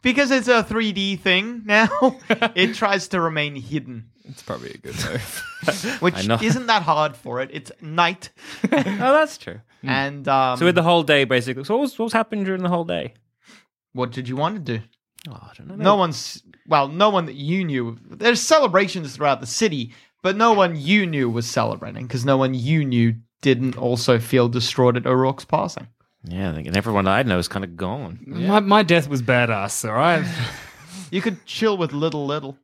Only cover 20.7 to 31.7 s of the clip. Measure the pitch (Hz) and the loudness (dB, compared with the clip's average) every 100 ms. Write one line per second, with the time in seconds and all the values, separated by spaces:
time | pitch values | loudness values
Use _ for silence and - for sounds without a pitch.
20.7 | 160 143 208 185 151 123 117 117 - 113 | 2 2 2 2 0 0 -2 -2 -2 -2
21.7 | 101 - 110 123 131 131 135 135 131 123 | -4 -10 -12 -6 -2 4 4 4 0 0
22.7 | 160 139 123 117 113 _ _ 139 123 127 | 0 2 2 2 0 _ _ 2 2 0
23.7 | 120 120 123 120 120 113 131 120 120 117 | -2 -2 0 2 2 4 2 2 0 -4
24.7 | - 123 120 123 127 131 135 - 156 175 | 2 2 4 0 2 2 -2 -4 -2 -2
25.7 | - - _ _ _ 85 87 95 78 67 | -8 -16 _ _ _ -12 -6 -4 -6 -4
26.7 | 92 113 101 95 101 127 90 85 98 95 | -2 0 0 2 2 2 0 -2 -6 -10
27.7 | 85 92 127 104 85 - 165 180 208 196 | -8 -8 -8 -10 -14 -12 -4 2 2 4
28.7 | 208 180 170 143 139 120 123 117 107 98 | 4 6 2 2 -4 2 2 2 0 -4
29.7 | - 113 110 160 165 - 165 117 - - | -6 -4 2 2 2 0 -6 -8 -8 -18
30.7 | - 160 180 165 185 226 180 - - 220 | -20 -20 -18 -6 -4 -4 -6 -12 -2 0